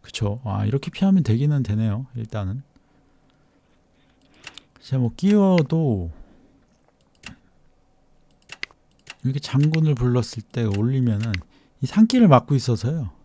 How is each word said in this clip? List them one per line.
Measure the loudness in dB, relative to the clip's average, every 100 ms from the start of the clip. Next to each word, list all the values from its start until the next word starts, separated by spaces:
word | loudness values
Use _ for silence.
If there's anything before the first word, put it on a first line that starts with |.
그쵸. | -16 -6 -4 -4
아, | -6 -4 -2
이렇게 | -2 -6
피하면 | -2 2 2
되기는 | 2 0 2 0
되네요. | 0 -2 -2 -4 -8
일단은. | -12 -10 -8 -6 -8 -12 _ _ _ _ _ _ _ _ _ _ _ _ _ _ _ _ _ -20 -20 _ _
제가 | -6 -2
뭐 | -2 0
끼워도 | 2 4 4 2 2 0 0 -2 -4 -12 -20 _ _ _ _ _ _ _ _ _ -20 -20 _ _ _ _ _ _ _ _ _ _ -20 -16 -16 _ _ _ -20 -8
이렇게 | -6 -6
장군을 | -2 2 2 2 0
불렀을 | 2 2 0 -2 -10
때 | -10 -4
올리면은 | -2 0 0 0 0 0 -4 -6 -10 _ _ _
이 | -2
산길을 | 2 4 6 6
막고 | 6 4
있어서요. | -2 0 -2 -2 -6 -8 -12